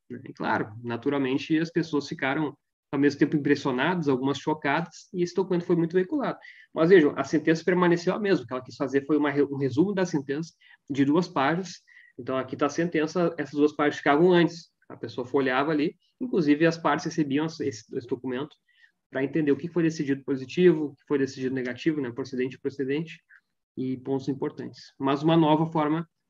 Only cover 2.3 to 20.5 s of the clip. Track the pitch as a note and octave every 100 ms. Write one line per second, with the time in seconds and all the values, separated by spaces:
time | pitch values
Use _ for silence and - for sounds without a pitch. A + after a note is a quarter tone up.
2.3 | D3 D3 - _ _ - C#3 C#3+ C3+ C#3+
3.3 | D3+ C#3 C#3+ D3 B2 D3 F#3 C#3+ B2+ C#3
4.3 | C#3+ - D#3 D3 D3+ E3+ - - F3+ F3
5.3 | - F#3 F3 F3 E3+ E3 F3+ F#3 D4+ G3+
6.3 | - - - _ - E3 F#3+ D3 - C#3
7.3 | D#3+ D3+ D#3+ - F3+ F3 E3+ F3+ A3 G3+
8.3 | F3 - B2+ - - C#3 C#3 C#3 D3+ D3
9.3 | C#3+ C#3 C3+ C3+ B2 F#3+ F#3+ F#3 D3+ C3+
10.3 | C#3+ E3 _ _ _ - C3+ C#3 D#3+ E3
11.3 | D3 C3+ E3 F#3+ - _ - - - B2
12.3 | C3 B2 C3 C#3+ C#3+ E3+ D#3+ D#3 F#3 E3+
13.3 | E3 C#3+ D3 D3+ - D3 - D3+ C#3+ F3+
14.3 | F3 E3 E3 - _ - B2+ A#2 A#2+ B2
15.3 | C#3+ C3 B2+ D3 D3+ D#3+ - _ - B3+
16.3 | A3 D3 D3 E3 E3 D#3+ D3+ D#3+ E3 D3
17.3 | C#3 D#3+ - A#2+ - - B2 A#2 B2 C3
18.3 | B2+ D3+ _ _ _ _ _ _ C3 C#3
19.3 | E3 D3 C#3 E3+ F3 E3 D#3+ C#3 C#3 -
20.3 | C3+ C3